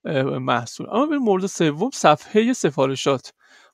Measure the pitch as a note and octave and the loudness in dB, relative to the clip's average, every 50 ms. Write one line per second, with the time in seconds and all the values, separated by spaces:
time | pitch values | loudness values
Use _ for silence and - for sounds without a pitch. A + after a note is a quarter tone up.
0 | - - E3 C3+ C3+ C#3 C#3 C#3 C3 C3+ B2 A#2+ A#2+ - - - - - - A3 | -8 -4 -2 0 0 0 -2 -4 -2 -2 -2 -2 -2 -6 -10 -12 -10 -4 -2 -2
1 | C#4+ D#4 D4+ C#4+ B3+ G#3+ F#3+ F#3 F#3+ G3+ - - F3 D#3 D3 D#3 G3+ C4+ - - | 0 0 0 -2 0 2 0 0 0 -4 -2 0 0 0 0 0 -4 -4 -2 2
2 | - D#3+ D3+ - - - - G#3+ A3+ A#3+ B3+ - - E3 - - C3 C3+ C3+ B2+ | 4 4 4 4 2 -2 0 2 2 2 0 0 0 -2 0 2 0 0 0 -2
3 | - C#3+ C#3 B2 - - - _ _ _ - - _ _ | 0 0 0 0 -2 -8 -20 _ _ _ -20 -20 _ _